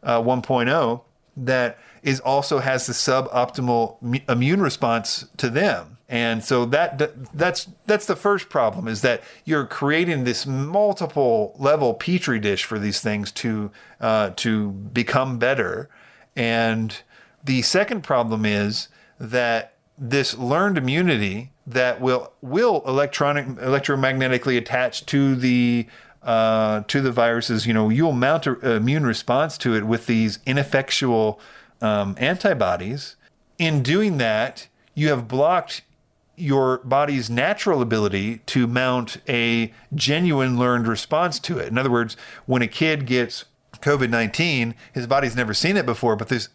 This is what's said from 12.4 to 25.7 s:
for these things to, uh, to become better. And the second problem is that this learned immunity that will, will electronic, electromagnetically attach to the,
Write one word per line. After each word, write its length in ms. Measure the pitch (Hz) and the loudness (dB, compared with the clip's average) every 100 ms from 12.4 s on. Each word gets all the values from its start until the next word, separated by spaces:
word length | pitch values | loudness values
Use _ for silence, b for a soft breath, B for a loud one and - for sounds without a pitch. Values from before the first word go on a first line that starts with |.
| 104 95 | 0 -2
for 140 | - 107 | -2 -4
these 220 | 104 98 | -2 -2
things 320 | 110 104 104 | -4 -4 -6
to, 380 | - 113 110 104 B B B | -6 -4 -4 -6 B B B
uh, 340 | 113 110 101 90 | 0 2 0 -2
to 360 | 117 110 104 | -2 0 -2
become 680 | 98 104 120 113 135 131 123 | -6 -6 -4 0 0 0 0
better. 500 | 120 135 90 92 135 B B B B - | 0 0 -2 -4 -10 B B B B -4
And 600 | 117 113 113 113 110 - b b b b | -2 2 0 0 -4 -8 b b b b
the 180 | 139 131 | -2 0
second 400 | 120 180 208 220 | 2 0 0 -4
problem 420 | 147 131 113 110 | -2 0 0 0
is 440 | 107 104 104 110 - b b b | 0 0 0 -4 -10 b b b
that 560 | 113 123 120 113 - _ _ - | -4 -2 0 -2 -4 _ _ -12
this 400 | 123 139 135 - | -2 0 0 -4
learned 400 | 123 151 202 180 | -2 2 2 0
immunity 760 | 127 147 180 127 104 98 127 _ - | 0 2 2 2 0 -4 -10 _ -6
that 340 | 123 127 123 | 0 0 0
will, 320 | 127 127 - _ | 0 0 -2 _
will 400 | 131 156 240 170 135 | -4 0 2 0 0
electronic, 600 | 135 143 - 143 147 131 | 0 0 0 0 0 -4
electromagnetically 1120 | 127 127 135 139 139 135 131 131 127 135 123 | -6 0 0 0 0 0 0 0 0 0 0
attach 480 | 113 127 127 - - | 0 -2 -2 -4 -2
to 280 | 143 139 | 2 2
the, 520 | 131 127 123 120 | 2 2 4 4